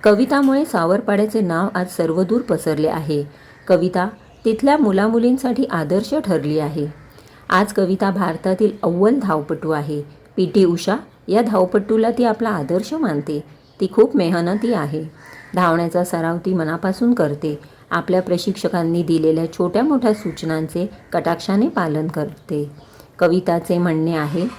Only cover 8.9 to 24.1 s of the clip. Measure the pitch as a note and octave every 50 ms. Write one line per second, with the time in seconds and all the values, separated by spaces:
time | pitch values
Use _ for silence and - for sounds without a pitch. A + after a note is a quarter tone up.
8.9 | E3+ F3 G3+ G#3+ C4 C#4 G#3+ F#3+ D#3+ D#3 D3 - D#3+ D3+ - D#3 D#3+ D3+ D3 D3
9.9 | D3+ D3 D3 - - - - - - - F#3+ E3 - G#3+ F#3+ E3+ F3 E3+ - -
10.9 | G3+ C#4+ - - - _ _ - F#3 A3 A#3 G#3 G#3 G3 F#3 F#3 - G#3 G3+ -
11.9 | A3 A3 A3 A3+ A#3 A#3+ B3 A#3 G#3+ A3 A#3 G#3 G#3 E3+ C#3+ C3+ E3+ F#3 A3+ -
12.9 | D4 E4 D#4 G#3 D#3 D3 D3 - D3+ D3 - - - - _ - _ _ G3 F#3
13.9 | - - A3 - - B3+ F3+ E3 F#3 E3+ F3 E3+ F#3+ G#3 - A#3 A#3 F#3 D3 D3
14.9 | D3 D#3 D#3+ D#3 - - - - - - - - - F3+ F3+ E3+ D#3+ E3+ E3+ E3
15.9 | E3 F3+ F3+ F3 - E3+ D#3+ E3 E3+ F3 E3+ G3 F#3 F3 D#3+ D#3 D#3+ E3 - F#3+
16.9 | F#3+ - B3 A#3+ A#3+ A#3+ E3+ D3 C#3+ D3 - D#3 D3 C#3+ - - - - - _
17.9 | - E3+ D#3+ - F3+ F#3 F#3 - F3+ F3 - G#3 F#3+ - - - - F3+ E3 E3
18.9 | E3 F3 E3+ D3+ E3 D#3+ D#3 D#3+ D#3+ D#3+ E3 E3 - - F3+ F3 F3+ G#3 B3 D#4
19.9 | D4 B3+ B3 A3 G#3+ G#3+ - F#3 D#3 - - E3 D#3+ D#3+ D#3+ D#3 - E3+ F3+ G3+
20.9 | - - - - - F3 C#3+ D#3+ E3+ E3 - - G3 G3+ A#3 E4 - A3 F3+ D#3+
21.9 | D3 D#3 D#3 E3+ - D#3+ D3+ D3 - - - - E3+ D3 D3 C#3+ - - - -
22.9 | - - - - _ - F3+ E3 E3+ F#3 F3+ - E3+ E3+ E3 - F#3 F3 F3 F3+
23.9 | D#3+ D#3 D#3+ E3